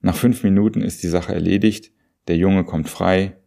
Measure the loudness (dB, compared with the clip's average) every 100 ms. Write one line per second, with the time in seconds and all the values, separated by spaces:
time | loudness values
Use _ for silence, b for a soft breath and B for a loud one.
0 | -2 0 0 2 2 2 2 0 -4 -4
1 | -2 -2 -2 -4 0 2 2 -2 -10 _
2 | _ _ -4 0 2 2 0 -4 -6 -2
3 | 0 0 0 -8